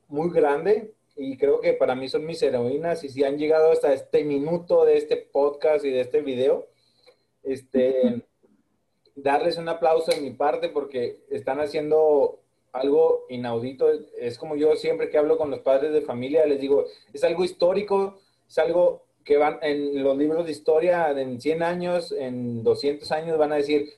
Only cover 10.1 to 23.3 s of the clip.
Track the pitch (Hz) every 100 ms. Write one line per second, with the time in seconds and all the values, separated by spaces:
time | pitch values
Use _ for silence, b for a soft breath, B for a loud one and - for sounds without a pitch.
10.1 | 156 139 - 143 - - 147 135 127 120
11.1 | - - 139 - 135 147 160 151 156 156
12.1 | 147 127 - _ _ _ 127 139 151 160
13.1 | 160 - 127 123 117 127 135 160 151 -
14.1 | - 120 120 160 151 151 156 160 160 156
15.1 | 151 147 156 151 127 - 135 156 151 147
16.1 | 120 127 160 151 139 135 139 - B B
17.1 | 143 165 170 180 - 175 196 208 196 196
18.1 | - b b _ - 160 170 175 - _
19.1 | _ - 147 151 151 151 147 143 139 135
20.1 | 135 151 160 170 147 - 156 175 175 160
21.1 | 139 131 123 143 160 170 180 180 175 170
22.1 | - 131 123 123 117 113 110 143 147 -
23.1 | 156 165